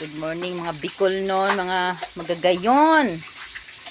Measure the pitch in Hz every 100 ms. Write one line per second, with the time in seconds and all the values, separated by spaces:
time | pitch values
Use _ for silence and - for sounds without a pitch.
0 | 156 151 156 165 180 175 170 156 170 -
1 | 196 190 196 190 196 196 180 185 180 170
2 | - 175 165 170 180 180 202 277 311 320
3 | 247 165 - - - - - - -